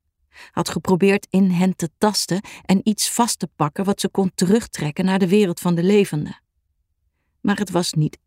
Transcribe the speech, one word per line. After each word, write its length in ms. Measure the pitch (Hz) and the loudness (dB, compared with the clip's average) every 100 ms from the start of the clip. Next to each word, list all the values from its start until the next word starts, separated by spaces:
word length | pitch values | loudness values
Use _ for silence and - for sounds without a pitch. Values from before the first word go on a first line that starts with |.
| _ _ _ - - | _ _ _ -20 -12
Had 180 | - 170 | -6 -4
geprobeerd 580 | 175 - 180 196 196 - | -4 0 2 4 2 0
in 220 | 190 190 | 0 2
hen 240 | 175 185 175 | 2 0 0
te 140 | 170 - | -6 0
tasten 440 | 214 202 - 180 - - - | 0 0 -4 -4 -6 -14 0
en 160 | 190 | 0
iets 280 | - 208 - | 2 -2 -4
vast 280 | - 240 - | 0 -2 -2
te 100 | 175 - | -8 -4
pakken 300 | 151 - 196 | -4 -2 -4
wat 140 | 196 | -2
ze 100 | 196 | -4
kon 220 | - 190 - | -2 -2 0
terugtrekken 680 | 180 226 - - 151 147 185 | 2 2 0 -6 -6 -2 -2
naar 140 | 190 | 0
de 80 | 185 | 2
wereld 320 | 208 190 170 | 2 2 0
van 160 | 175 170 | -2 0
de 80 | |
levenden. 580 | 180 208 196 151 190 - _ _ _ _ _ _ _ _ _ _ | 2 4 2 -2 -6 -12 _ _ _ _ _ _ _ _ _ _
Maar 160 | - 202 | -4 -2
het 120 | 202 | -2
was 240 | 175 175 | -2 -2
niet 240 | 156 151 - | -2 -2 -4